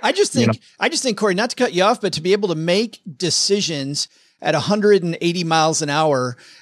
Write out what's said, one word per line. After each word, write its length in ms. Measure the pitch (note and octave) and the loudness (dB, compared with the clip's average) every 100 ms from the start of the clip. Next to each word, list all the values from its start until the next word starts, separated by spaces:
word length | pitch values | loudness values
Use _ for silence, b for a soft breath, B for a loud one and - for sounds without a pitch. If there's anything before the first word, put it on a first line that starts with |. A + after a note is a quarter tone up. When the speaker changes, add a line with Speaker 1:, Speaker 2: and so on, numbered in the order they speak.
Speaker 1:
I 120 | A3 | -2
just 200 | F4+ G4+ | 0 0
Speaker 2:
you 120 | - A#2 | 2 0
Speaker 1:
think, 80 | |
Speaker 2:
know. 60 | A2+ b b | 0 b b
Speaker 1:
I 80 | A#3+ | -4
just 160 | D#4 | -2
think, 140 | C4+ G#3 | -2 0
Corey, 180 | G#3+ F3+ | 0 0
not 140 | A#3 | -2
to 80 | - | -2
cut 160 | B3+ | -2
you 100 | F3 | 2
off, 160 | F#3+ A3+ | 2 2
but 140 | G3 | -2
to 80 | D#3 | -2
be 100 | E3 | 0
able 160 | G#3 G3+ | 0 0
to 80 | D#3+ | -2
make 460 | E3 F#3 A3+ - - C3+ | 0 0 -2 -6 -18 -6
decisions 880 | F3 - - G3+ - D3+ C3+ C#3+ - b b b | -2 -2 0 0 -2 -4 -6 -6 -8 b b b
at 140 | - | -2
a 60 | D3+ | 0
hundred 420 | - G#3 G#3 G3 | 0 2 4 4
and 160 | E3+ E3 | 2 -2
eighty 240 | E3+ F3 | -2 -2
miles 380 | E3+ D#3+ D#3+ D#3+ | 0 2 2 0
an 80 | D#3 | -2
hour 480 | C#3+ D#3+ C3+ B2 A#2+ B B | 0 2 2 -2 -6 B B